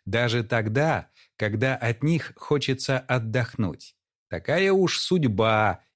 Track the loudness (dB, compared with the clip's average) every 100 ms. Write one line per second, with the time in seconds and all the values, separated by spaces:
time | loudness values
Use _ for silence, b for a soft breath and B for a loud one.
0 | -4 0 0 0 0 -2 0 0 0 0
1 | -4 b b -4 -2 0 0 0 -2 0
2 | 0 0 -2 -10 -2 -2 0 -4 -2 -2
3 | 0 -2 -2 -2 -4 -4 -4 -4 -16 _
4 | _ _ -10 -8 -2 0 2 4 2 0
5 | 0 2 2 2 4 4 2 0 b